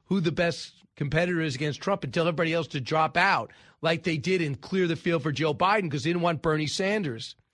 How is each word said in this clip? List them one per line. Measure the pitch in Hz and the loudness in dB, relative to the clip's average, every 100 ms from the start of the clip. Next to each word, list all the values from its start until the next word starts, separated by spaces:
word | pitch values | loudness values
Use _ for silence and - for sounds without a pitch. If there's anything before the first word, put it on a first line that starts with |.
who | - 190 | -2 0
the | 165 | 0
best | 175 170 165 - _ _ - | 0 0 -2 -12 _ _ -8
competitor | 143 156 180 170 | -2 0 0 0
is | 160 | -2
against | 123 151 - | -2 -4 -2
Trump | 190 190 | -2 -2
and | 135 | -2
tell | 170 165 | 0 0
everybody | 160 165 | 0 0
else | 165 151 | 0 -2
to | 147 | -6
drop | 110 156 156 175 | 0 2 2 4
out," | 190 151 113 - - _ | 4 2 0 -12 -20 _
like | 160 170 | -2 0
they | 175 160 | 0 -2
did | 175 185 | 0 0
and | 151 127 | 0 -4
clear | - 190 175 | -4 0 0
the | 160 | 0
field | 175 165 | 0 0
for | 156 | 0
Joe | 135 156 | 0 0
Biden | 120 185 214 170 | 2 2 2 0
'cause | 143 | -2
they | 151 | -2
didn't | 175 | 0
want | 175 151 | 0 0
Bernie | 160 156 151 | 0 0 0
Sanders. | - 190 214 151 113 - - _ | -2 0 0 -2 -6 -12 -18 _